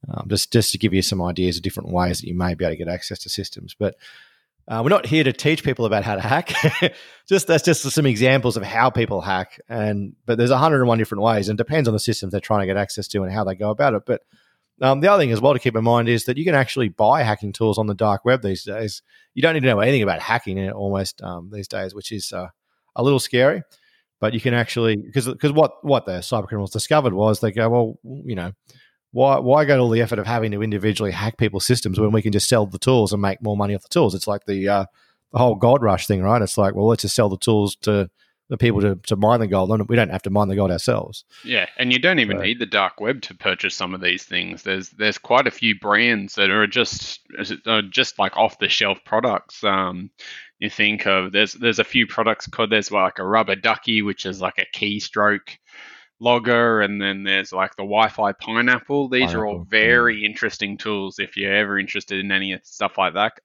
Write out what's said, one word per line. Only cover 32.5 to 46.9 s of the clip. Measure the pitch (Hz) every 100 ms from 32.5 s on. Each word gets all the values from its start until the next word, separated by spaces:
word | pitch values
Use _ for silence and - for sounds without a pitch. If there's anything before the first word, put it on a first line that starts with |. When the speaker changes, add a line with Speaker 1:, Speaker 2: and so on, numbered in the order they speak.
| 120 104
Speaker 1:
the | 92
tools | - 127 104
and | 101
make | 101 98
more | 110 104
money | 101 101
off |
the | _
tools? | 175 127 92
It's | -
like | 101 -
the, | 98 98
uh, | 101 98 _ _ _ _
the | -
whole | 123 107
gold | 117 135
rush | 117 92 -
thing, | 101
right? | 92 120
It's | 101 -
like, | 98 98
well, | 107
let's | 113
just | 101 -
sell | 107
the | 95
tools | - 107 101 -
to | - 101 95 _ _ _ _
the | 120
people | 120 104
to, | 101 92
to | - 101
mine | 107 120
the | 107
gold. | 95 92 107 104
We | 120
don't | 104
have | 90
to | -
mine | 98 101
the | 98
gold | 98
ourselves. | 85 - 110 92 - - - -
Speaker 2:
Yeah, | 123 90 -
and | 127
you | 123
don't | 165 180
even | 110 98
Speaker 1:
So |
Speaker 2:
need | 92 113
the | 110
dark | 104 95 -
web | 104 135
to | -
purchase | 90 104 92 98 -
some | 92
of | 92
these | 90 90
things. | - 90 87 90
There's, | - 95 95
there's | _ 107 101
quite | - 120 131
a |
few | - 117 104
brands | 104 104 120 113 98 -
that | 98
are | 101 107
just, | 127 113